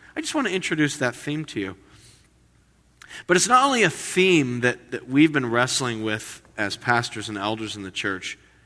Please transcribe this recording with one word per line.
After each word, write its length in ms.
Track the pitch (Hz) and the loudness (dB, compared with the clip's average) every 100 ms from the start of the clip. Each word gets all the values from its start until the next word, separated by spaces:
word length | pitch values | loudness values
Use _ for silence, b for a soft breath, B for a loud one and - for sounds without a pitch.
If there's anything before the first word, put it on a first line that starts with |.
| B | B
I 60 | - | -10
just 160 | 320 302 | -6 -4
wanna 140 | 220 | -2
introduce 480 | 180 - 156 147 - | -4 -4 -2 -2 -2
that 180 | 127 - | -4 -4
theme 300 | - 151 151 | -8 -8 -6
to 140 | 107 | -8
you. 160 | 95 90 b b b b b _ _ _ _ _ _ _ - B B | -8 -10 b b b b b _ _ _ _ _ _ _ -20 B B
But 100 | 180 | 2
it's 100 | 180 | 4
not 160 | 254 | 4
only 200 | 277 254 | 6 4
a 60 | 180 | 2
theme 720 | - - 185 185 170 127 123 | 2 -4 2 6 6 2 2
that, 320 | 123 - - | 0 0 -6
that 160 | 127 127 | -10 0
we've 240 | 135 156 | 4 4
been 180 | 147 123 | 4 0
wrestling 540 | 117 127 - 127 110 | 2 2 0 -2 -4
with 380 | 110 107 - - - - | -4 -4 -6 -16 -14 -6
as 180 | 101 - | -6 -4
pastors 540 | 123 120 117 110 104 | 0 0 0 -8 -8
and 80 | 101 | -4
elders 400 | 104 110 107 104 | -4 -4 -6 -10
in 60 | |
the 80 | 95 | -12
church, 460 | - 104 95 - - b b | -6 -6 -6 -8 -14 b b